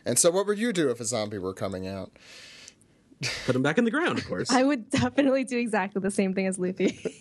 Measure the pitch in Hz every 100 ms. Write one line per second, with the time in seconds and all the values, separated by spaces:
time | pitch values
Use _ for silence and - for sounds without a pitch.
0 | - 120 175 180 202 202 240 190 147 117
1 | 113 117 107 104 92 92 101 92 92 98
2 | 95 - - - - - - _ _ _
3 | _ - 127 - - 127 139 196 233 269
4 | 349 - - 269 233 262 269 285 208 269
5 | 247 247 277 269 269 247 240 208 190 190
6 | 190 202 196 190 190 185 180 185 185 -
7 | - -